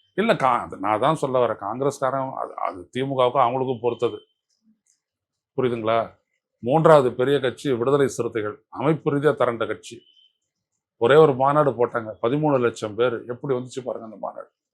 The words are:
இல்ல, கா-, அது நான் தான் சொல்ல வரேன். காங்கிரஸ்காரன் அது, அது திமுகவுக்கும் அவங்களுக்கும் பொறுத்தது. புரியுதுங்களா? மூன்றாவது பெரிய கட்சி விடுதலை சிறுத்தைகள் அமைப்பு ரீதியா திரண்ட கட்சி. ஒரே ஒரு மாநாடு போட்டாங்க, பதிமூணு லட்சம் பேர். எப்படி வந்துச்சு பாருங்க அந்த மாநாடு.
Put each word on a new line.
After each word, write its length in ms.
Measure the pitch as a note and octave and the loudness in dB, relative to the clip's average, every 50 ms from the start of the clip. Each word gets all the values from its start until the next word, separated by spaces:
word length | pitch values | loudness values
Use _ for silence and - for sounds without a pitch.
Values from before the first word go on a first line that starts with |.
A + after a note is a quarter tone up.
| _ _ - | _ _ -6
இல்ல, 180 | - G#3 A3+ F#3+ | -2 0 0 0
கா-, 260 | C#3+ C#3 B2+ A#2+ A2+ | 2 2 2 2 0
அது 180 | F2+ E2 G2+ F#2 | -2 -4 -8 -6
நான் 220 | F#2 G#2 G#2+ G#2 | -2 -2 0 0
தான் 160 | A#2 D3 D#3+ | 2 0 0
சொல்ல 320 | D3+ D3+ C3+ B2+ B2+ B2 A2 | 0 -2 -2 0 2 0 0
வரேன். 100 | G#2+ - | -2 -4
காங்கிரஸ்காரன் 760 | G2+ G2+ A2+ B2+ C3+ C#3+ C3+ - C3+ B2+ C3 C3+ C3 C3 - | -6 -8 -6 -4 -4 -4 -4 -2 -4 -4 -4 -4 -6 -6 -8
அது, 220 | - - - - | -8 -10 -10 -8
அது 340 | - - - F#2 - - - - | -6 -6 -6 -6 -8 -14 -10 -6
திமுகவுக்கும் 520 | B2+ C3+ C#3 C#3 B2+ B2 B2 B2 C#3 B2+ | -6 -4 -2 0 0 2 2 4 2 2
அவங்களுக்கும் 360 | A#2 B2+ C3 C3 C3 B2+ A2+ | 2 0 -2 -2 -4 -4 -4
பொறுத்தது. 380 | A#2+ A#2+ A#2 A#2 B2 A2 G#2 - - _ _ _ _ _ _ _ _ _ _ _ _ _ _ _ _ _ _ _ _ _ _ _ _ _ - C#3 | -4 -4 -2 -2 -4 -4 -4 -6 -16 _ _ _ _ _ _ _ _ _ _ _ _ _ _ _ _ _ _ _ _ _ _ _ _ _ -6 -2
புரியுதுங்களா? 600 | B2+ B2 A#2+ A#2 G#2+ A2 A2+ A2+ G#2+ F#2 - _ _ _ _ _ _ _ _ _ | -2 -2 -2 -2 -2 0 0 0 0 -4 -8 _ _ _ _ _ _ _ _ _
மூன்றாவது 540 | - A#2 C#3 D#3+ D#3+ E3+ D#3 D3 B2+ B2 B2 | -4 0 2 6 8 8 8 8 8 4 0
பெரிய 260 | B2+ B2 C3+ C#3+ C#3 | 0 0 0 0 0
கட்சி 340 | C3 B2 A#2 - - D3 B2+ | 0 -2 -4 -4 -4 -4 -2
விடுதலை 340 | A2+ A#2+ C3+ C#3+ C#3+ C#3 A#2+ | -2 0 0 2 2 2 0
சிறுத்தைகள் 580 | - - A#2 A#2+ - A2+ G#2 G#2+ G#2 - _ _ | -2 -4 -6 -4 -4 -4 -6 -6 -8 -12 _ _
அமைப்பு 420 | - - B2 D3+ E3 C3 - D3+ | -10 -4 0 0 0 0 -2 -2
ரீதியா 240 | C#3+ C#3+ C#3 D3+ C3+ | -2 0 0 0 2
திரண்ட 300 | - B2 A#2+ A#2 A2+ A2+ | 2 0 0 0 -2 -4
கட்சி. 380 | G2 A2 - - - - - _ _ _ _ _ _ _ _ _ _ _ _ _ _ _ _ _ _ _ - | -6 -6 -8 -12 -18 -20 -20 _ _ _ _ _ _ _ _ _ _ _ _ _ _ _ _ _ _ _ 0
ஒரே 160 | A#2 A#2+ C3+ | 2 6 8
ஒரு 200 | D#3 D#3+ D3 C3 | 8 8 6 6
மாநாடு 360 | B2 C3+ C#3 C#3+ D3+ D3+ C#3 | 2 2 2 2 2 2 2
போட்டாங்க, 460 | A#2 A2+ B2 A#2 - A#2+ G#2+ G#2+ G#2 - | 2 0 -2 -2 -2 -4 -8 -8 -8 -4
பதிமூணு 380 | - A#2 C#3 D3 D#3 D3+ C#3 B2+ | -2 -2 0 0 0 2 2 2
லட்சம் 360 | A#2+ A#2 A2+ - A#2 G#2+ G#2 | 0 0 -2 -4 -8 -6 -2
பேர். 300 | A2 A#2+ B2+ A#2 A2 - | -2 -2 -2 -2 -4 -8
எப்படி 280 | A2+ B2 A#2+ - C#3 B2+ | -10 -12 -8 -6 -4 -4
வந்துச்சு 300 | B2 B2+ B2 - C3 B2 | -4 -6 -8 -12 -12 -10
பாருங்க 220 | A#2+ G#2+ A2 A2+ | -10 -10 -12 -12
அந்த 120 | A2 G#2+ G2 | -16 -16 -12
மாநாடு. 340 | - G#2+ - - - - _ _ _ _ | -12 -12 -12 -12 -18 -20 _ _ _ _